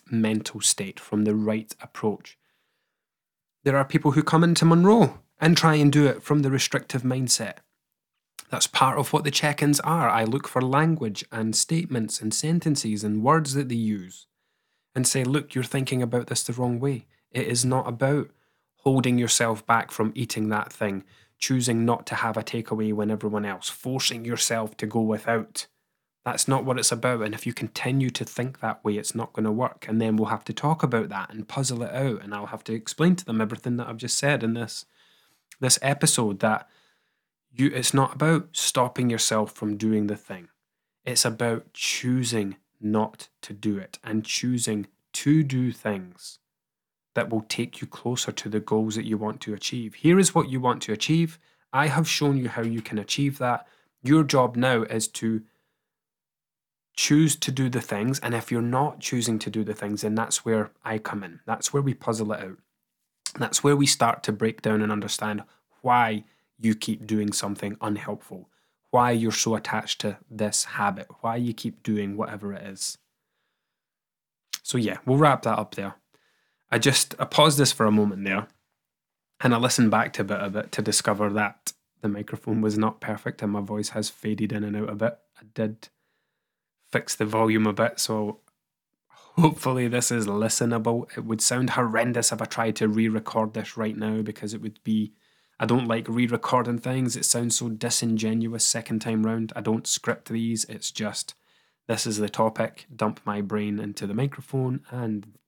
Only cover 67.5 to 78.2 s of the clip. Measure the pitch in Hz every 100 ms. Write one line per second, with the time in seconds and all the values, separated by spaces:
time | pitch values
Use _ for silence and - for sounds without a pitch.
67.5 | 101 101 107 110 101 - 104 - 92 -
68.5 | _ _ _ _ 123 123 117 113 107 -
69.5 | 110 - 110 - - 107 98 _ 110 104
70.5 | - - - 101 95 - - 113 117 120
71.5 | 113 113 - - 107 101 101 107 107 101
72.5 | 98 101 95 - - _ _ _ _ _
73.5 | _ _ _ _ _ _ _ _ _ _
74.5 | - - 127 104 95 - 135 151 131 117
75.5 | 110 107 - 98 - _ _ _ _ _
76.5 | _ _ 120 139 131 - - - - 156
77.5 | 143 135 - 113 107 104 98